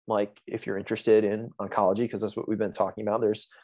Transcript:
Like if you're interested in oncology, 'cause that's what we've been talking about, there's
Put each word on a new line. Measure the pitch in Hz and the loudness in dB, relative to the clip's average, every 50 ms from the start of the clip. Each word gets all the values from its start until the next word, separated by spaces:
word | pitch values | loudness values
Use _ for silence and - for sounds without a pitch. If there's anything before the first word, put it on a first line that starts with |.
| _ | _
Like | - 110 104 104 104 - - _ | -2 0 0 0 -2 -6 -16 _
if | - - 110 - | -10 -10 -8 -6
you're | 113 101 98 | -6 -6 -6
interested | 104 - 110 - - 117 110 107 107 | -4 -4 -6 -2 4 6 6 6 6
in | 101 107 110 117 - - - | 4 0 -2 -6 -10 -10 -10
oncology, | 101 98 - 110 101 92 98 110 120 - | -8 -2 0 2 4 4 4 2 0 -2
'cause | - 101 | -2 -4
that's | 107 104 - | -6 -6 -6
what | - - - | -6 -4 -4
we've | 110 104 | -2 -2
been | 107 95 | -2 -4
talking | - - 101 92 - 107 110 | 0 -2 -2 -2 -2 -4 -4
about, | 104 107 120 | -2 0 2
there's | 117 104 107 - - - - - | 2 0 0 -2 -6 -16 -20 -20